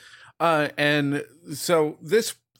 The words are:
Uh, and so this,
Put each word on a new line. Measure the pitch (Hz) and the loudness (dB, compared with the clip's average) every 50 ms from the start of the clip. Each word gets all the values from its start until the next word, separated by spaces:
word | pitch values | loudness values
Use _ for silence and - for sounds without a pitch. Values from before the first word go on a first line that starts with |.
| - - - - - - _ - | -20 -20 -20 -20 -20 -18 _ -2
Uh, | 160 170 160 151 147 143 - | 0 0 2 2 0 -2 -2
and | - 147 147 147 147 143 139 143 143 - - - - - - | -2 0 2 2 2 0 0 -2 -4 -6 -10 -18 -20 -16 -14
so | 147 - - - 175 160 151 151 - - | -12 -8 -2 2 2 2 2 0 -2 -8
this, | 170 151 185 226 - - - _ _ _ _ | -4 0 0 0 0 0 -8 _ _ _ _